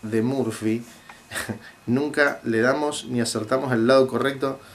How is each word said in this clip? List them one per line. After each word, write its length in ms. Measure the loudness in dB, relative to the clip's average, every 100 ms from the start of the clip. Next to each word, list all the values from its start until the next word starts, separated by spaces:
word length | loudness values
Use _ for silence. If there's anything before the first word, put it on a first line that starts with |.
de 220 | -4 -2
Murphy, 600 | 0 0 -2 -2 -2 -2 -4 -20 -20 -20 -12 -10
<laughs> 500 | -8 -10 -12 -12 -2
nunca 540 | 0 0 2 2 2
le 180 | -2 2
damos 440 | 2 2 -2 -4 -4
ni 160 | -2
acertamos 500 | -2 -2 -2 -2 0
el 140 | 2 4
lado 220 | 6 4
correcto 520 | 2 -2 -2 -4 -6 -12